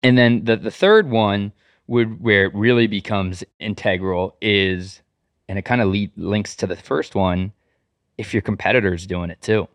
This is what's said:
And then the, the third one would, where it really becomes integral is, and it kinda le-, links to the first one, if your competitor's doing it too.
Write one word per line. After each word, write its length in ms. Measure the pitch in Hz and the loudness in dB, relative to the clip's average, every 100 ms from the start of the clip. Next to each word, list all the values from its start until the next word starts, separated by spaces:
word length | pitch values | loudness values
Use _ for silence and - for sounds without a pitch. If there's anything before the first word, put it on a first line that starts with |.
And 160 | 127 127 | 6 6
then 280 | 120 117 113 | 6 4 0
the, 100 | 113 | -2
the 160 | 110 | -2
third 380 | - 190 214 165 | 0 4 4 4
one 420 | 113 107 101 101 _ _ _ - | 0 0 0 -4 _ _ _ -4
would, 360 | 120 113 107 | 0 0 -2
where 220 | 110 101 98 | 2 4 4
it 100 | 101 | 2
really 320 | 113 120 117 | 2 4 2
becomes 560 | 101 - 101 95 90 - _ | 0 -4 -2 -2 -6 -14 _
integral 760 | 107 98 107 90 92 90 92 _ | -10 -4 -2 -2 -2 -4 -4 _
is, 600 | 107 101 98 92 92 - _ _ _ _ - | 0 2 2 -2 -8 -18 _ _ _ _ -8
and 100 | 98 | -8
it 60 | - | -2
kinda 200 | 123 101 | 0 2
le-, 220 | 101 101 - | 0 -4 -8
links 400 | 90 104 101 - | -4 -4 -4 -8
to 120 | 101 | -8
the 100 | 87 | -8
first 380 | - 143 - - | -6 -6 -4 -2
one, 360 | 95 90 92 - _ _ _ _ _ - | 0 -2 -4 -10 _ _ _ _ _ -14
if 160 | 107 | -4
your 80 | 113 | -4
competitor's 640 | - 101 95 123 101 87 95 | -4 -4 0 0 0 -4 -6
doing 240 | 90 87 | -8 -8
it 120 | 80 | -10
too. 260 | - 110 90 | -2 -2 -2